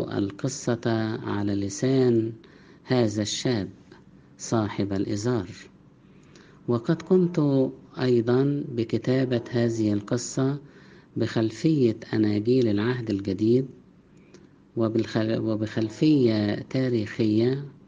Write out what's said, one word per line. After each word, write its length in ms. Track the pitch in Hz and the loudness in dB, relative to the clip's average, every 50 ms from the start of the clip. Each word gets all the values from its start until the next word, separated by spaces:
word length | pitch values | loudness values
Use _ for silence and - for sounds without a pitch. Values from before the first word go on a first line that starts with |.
| - - 107 | 0 -2 -2
القصة 1040 | 107 101 95 - - - 139 127 - - - 120 117 - 120 113 113 110 110 110 - 120 | -2 -2 -4 -4 -4 -6 -6 -6 -4 -4 -4 -4 -2 0 -2 0 0 0 -2 -4 -6 -6
على 320 | 110 104 101 104 104 101 | -4 -4 -2 -2 -2 -2
لسان 760 | 101 98 98 95 - - 131 135 131 127 123 117 113 110 113 117 - - - - - - - - - - | -2 -2 -4 -4 -2 0 2 2 4 4 4 4 2 2 0 -6 -10 -16 -20 -20 -20 -20 -20 -20 -20 -4
هذا 380 | - 131 127 120 110 104 107 104 | 0 2 2 2 2 0 -2 -2
الشاب 460 | 101 - - - 131 123 110 95 - - - - - - - - - - - - - - - | -2 -4 -4 -2 -2 0 0 -2 -4 -8 -14 -20 -20 -20 -20 -20 -20 -20 -20 -20 -20 -20 -18
صاحب 540 | - - - 117 107 98 - - 101 98 101 | -6 -2 0 0 0 0 -2 -2 -4 -2 -2
الإزار. 560 | 95 104 - 110 101 104 123 127 113 92 87 - - - - - - - - - _ _ - - - - - - - - - - - - - | -2 -2 -2 -4 -2 -2 -2 -2 -2 -2 -6 -10 -16 -18 -20 -20 -20 -20 -20 -20 _ _ -20 -20 -20 -20 -20 -20 -20 -20 -20 -20 -12 -4 -2
وقد 340 | 120 127 120 - 165 160 - | -2 -2 0 0 -2 -2 2
قمت 680 | - 190 185 180 170 175 - 151 143 139 135 131 135 135 - - - - - | 2 4 4 4 4 2 2 2 4 4 2 2 0 -2 -8 -16 -16 -8 -2
أيضًا 640 | - 127 123 120 113 117 120 127 135 143 143 143 147 143 127 | 0 2 4 4 4 4 4 4 4 2 0 -2 -4 -6 -4
بكتابة 640 | 117 117 113 - 117 - - 127 131 131 127 127 117 117 - | -4 -4 -2 -2 -2 0 0 0 0 0 0 0 -2 -4 -2
هذه 420 | 120 120 117 117 113 113 110 107 104 | -2 0 0 0 0 0 0 0 0
القصة 680 | 104 104 - 135 123 - - - - 131 135 139 143 - - - - - - - - - - - | 0 -2 -2 -4 -4 -4 -4 -4 -2 -2 0 -2 -4 -8 -14 -20 -20 -20 -20 -20 -20 -20 -12 -6
بخلفية 800 | - 117 110 - 120 113 110 110 - - 156 160 147 127 113 107 - - - - | -4 -4 -2 0 0 0 0 -2 -2 0 0 2 4 4 2 2 0 -6 -4 0
أناجيل 540 | 113 107 107 104 104 104 113 123 131 123 113 | 0 2 2 2 0 2 2 2 4 4 2
العهد 420 | 101 101 104 120 127 127 117 107 | 2 0 0 0 -2 -2 -2 -4
الجديد، 560 | 104 98 98 98 95 90 107 110 120 127 135 135 - - - - _ - _ _ - - - - - - - - - _ - _ _ | -4 -2 -2 -4 -2 0 2 4 4 4 2 0 -8 -16 -20 -20 _ -20 _ _ -20 -20 -20 -20 -20 -20 -20 -20 -20 _ -20 _ _
وبالخل-، 600 | 120 113 113 110 113 110 104 - 117 110 110 113 120 | -2 -2 0 0 0 -2 -2 -2 -2 -2 0 -2 -2
وبخلفية 1160 | 113 110 110 107 110 107 - 117 113 110 - - - 156 151 143 127 117 110 107 104 101 104 | -2 -2 -2 -2 -4 -4 -2 -2 -4 -4 -2 0 2 4 4 4 4 4 4 2 2 0 0
تاريخية، 1120 | 120 - - - 135 131 127 120 117 104 107 - - 117 107 107 107 117 123 131 139 143 143 - - - | -4 -6 -4 -4 -2 0 0 0 -2 -2 -4 -2 -2 0 2 4 4 2 2 0 -2 -6 -10 -14 -20 -20